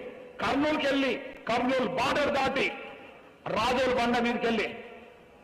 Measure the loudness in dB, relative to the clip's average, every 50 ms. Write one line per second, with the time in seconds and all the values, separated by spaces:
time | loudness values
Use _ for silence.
0 | -6 -10 -12 -14 -16 -14 -8 -4 -2 0 2 2 4 2 2 2 2 2 2 2
1 | 2 0 0 -2 -6 -10 -14 -8 -4 -2 0 2 2 2 2 2 2 0 0 0
2 | 0 2 2 2 2 2 2 2 2 2 2 0 0 0 -2 -6 -10 -14 -14 -16
3 | -18 -20 -20 -20 -20 -20 -20 -12 -6 -4 0 0 2 2 2 2 2 2 2 2
4 | 2 2 2 2 2 2 0 0 0 2 2 0 0 -2 -6 -10 -12 -14 -16 -18
5 | -18 -20 -20 -20 -20 -20 -20 -12